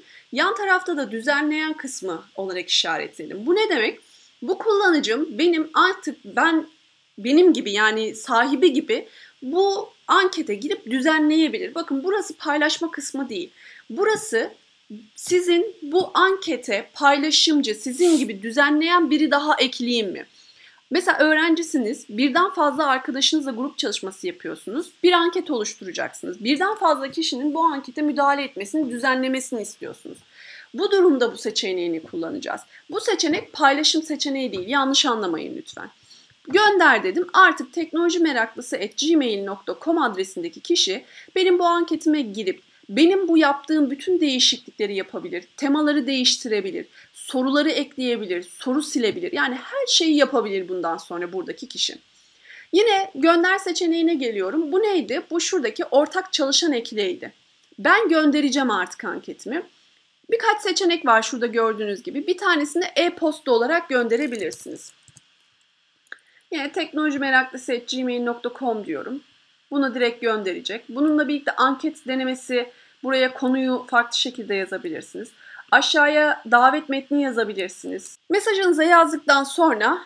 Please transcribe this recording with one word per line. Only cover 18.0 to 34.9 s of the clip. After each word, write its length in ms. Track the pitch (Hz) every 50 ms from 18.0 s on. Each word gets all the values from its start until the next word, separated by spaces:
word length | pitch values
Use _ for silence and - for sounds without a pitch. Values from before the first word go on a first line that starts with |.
| 359 349 320 294
gibi 240 | 262 208 220 190
düzenleyen 680 | 196 233 220 285 285 294 302 302 320 339 349 359 330 254
biri 220 | 302 302 311 262
daha 240 | 285 285 294 302 294
ekleyeyim 560 | - 247 254 254 - 240 240 240 233 214 185
mi? 140 | 160 - - - _ _ _ _ _ _ - - _ _ _ -
Mesela 260 | 254 359 359 - - -
öğrencisiniz, 880 | 302 311 311 311 320 339 320 330 330 330 - 277 226 208 285 - - -
birden 400 | 208 214 269 285 247 339 359 -
fazla 380 | - 349 302 294 262 285 311 277
arkadaşınızla 640 | 262 254 262 302 240 269 269 - 320 311 277 269
grup 260 | 233 220 254 294 - -
çalışması 500 | 294 220 208 - - 190 190 - - 180
yapıyorsunuz, 640 | 165 - - 160 165 - - 190 214 302 370 - - _ -
bir 80 | 359
anket 400 | 359 339 339 349 - 370 - -
oluşturacaksınız. 920 | 294 233 208 - - - 196 185 156 151 131 123 - - - 175 180 214 208
Birden 320 | 240 294 285 370 403 453
fazla 360 | - 381 330 294 262 269 269
kişinin 420 | - 330 320 - 277 240 277 302 285
bu 100 | 320 320
ankete 380 | 311 285 277 262 262 - 302
müdahale 420 | 302 294 269 285 277 285 285 285 277
etmesini, 480 | - - 185 202 - - 311 302 247
düzenlemesini 720 | 240 233 254 269 254 254 262 262 262 262 254 - 254 220
istiyorsunuz. 560 | 202 - - - - - - - - - - - _ _ _ - - - - - - - -
Bu 180 | 233 381 415
durumda 420 | 403 392 349 349 277 254 240 226 -
bu 40 | -
seçeneğini 680 | - 226 214 - 233 190 185 180 175 175 165 160 160
kullanacağız. 580 | - - 165 165 - - - - - - 214 - _ - - - -
Bu 120 | 311 427
seçenek 520 | - 480 392 - - 302 320 415 466 - -
paylaşım 500 | - 302 269 277 285 311 - - 311 311
seçeneği 480 | - 302 - - 285 269 269 262 240
değil, 160 | 196 185 180 208
yanlış 380 | 277 285 269 262